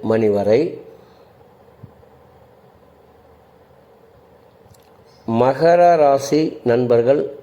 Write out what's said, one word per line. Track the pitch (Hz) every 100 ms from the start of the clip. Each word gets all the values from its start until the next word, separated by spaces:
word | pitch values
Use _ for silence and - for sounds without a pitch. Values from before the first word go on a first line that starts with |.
மணி | 110 113 110
வரை. | 101 98 113 165 - - - _ _ _ _ _ _ _ _ - _ _ _ _ _ _ _ _ _ _ _ _ _ _ _ _ _ _ _ _ _ _ _ _ _ _ _ _ _ _ _ _ _ -
மகர | 113 127 135 165 175 175 170
ராசி | 147 139 - 151 160 -
நண்பர்கள் | 123 120 123 117 117 143 - -